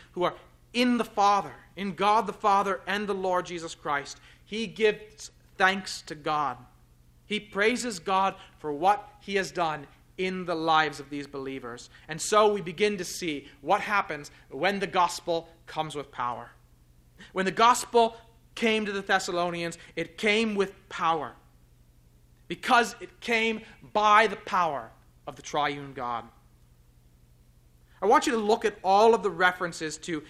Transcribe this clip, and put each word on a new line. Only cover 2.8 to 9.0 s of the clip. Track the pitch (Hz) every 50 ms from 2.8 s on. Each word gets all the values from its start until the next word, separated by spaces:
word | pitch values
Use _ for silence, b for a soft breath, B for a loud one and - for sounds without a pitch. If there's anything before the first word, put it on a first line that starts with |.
| -
and | 175 196 214 214
the | 196 196
Lord | 190 185 185 180 180 170
Jesus | 175 180 170 165 160 -
Christ, | - - 160 143 139 135 - - b b b b b b
he | - 196 220 226
gives | 185 156 - 220 214 208 214 - - - - - - - _ _ _ _
thanks | - 190 185 196 196 196 - - - -
to | - 160
God | 151 143 160 151 151 147 131 123 123 123 - _ _ _ _ _ _ _ _ _ _ _
he | - 208 208
praises | 208 - - 190 208 226 247 - 240 247 202 170
God | - 196 190 190 196 190 180 B B B B
for | _ - 151 147
what | 143 170 196 208 208